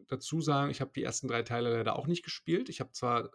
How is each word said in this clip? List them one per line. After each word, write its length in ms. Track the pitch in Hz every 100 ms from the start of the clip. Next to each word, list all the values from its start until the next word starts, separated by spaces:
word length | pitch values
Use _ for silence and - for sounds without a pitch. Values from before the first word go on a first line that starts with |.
| -
dazu 340 | 135 - 160
sagen, 280 | 151 139 143
ich 100 | -
habe 100 | 135 -
die 80 |
ersten 240 | - - 127
drei 140 | 117
Teile 280 | 113 120 120 117
leider 220 | 107 -
auch 100 | 143
nicht 160 | 175
gespielt. 460 | - - - 175 262
Ich 100 | -
habe 120 | 131
zwar 400 | - 127 120 -